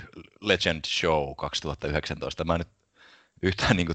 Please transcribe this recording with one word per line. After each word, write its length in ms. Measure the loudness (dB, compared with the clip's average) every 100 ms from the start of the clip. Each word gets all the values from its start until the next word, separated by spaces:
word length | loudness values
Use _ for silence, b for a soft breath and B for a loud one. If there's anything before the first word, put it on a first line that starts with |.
| -16 -18 -20 _
Legend 440 | 2 2 2 0 -4
Show 480 | 0 2 2 0 -4
kaksituhatta 500 | -6 -4 -4 -4 -2
yhdeksäntoista. 560 | -2 -2 -6 -8 -6
Mä 120 | 0 0
en 40 |
nyt 80 | -2 _ _ b b b b _
yhtään 360 | 0 2 2 4
niinku 160 | 2